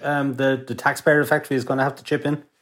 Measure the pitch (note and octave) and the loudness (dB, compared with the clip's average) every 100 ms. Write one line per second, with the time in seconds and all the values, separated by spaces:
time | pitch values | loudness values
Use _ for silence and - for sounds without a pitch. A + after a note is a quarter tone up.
0 | C#3+ C#3+ C#3 B2+ C3+ C3 C3 B2 D3 C3 | -4 -2 -2 0 0 0 -4 -2 -2 0
1 | - D3+ C#3+ D3 D3 C3+ A#2+ C3+ C3+ C3+ | 4 4 4 0 0 -2 0 0 0 -2
2 | - D3 D3 D3 - _ | -4 -2 0 -4 -6 _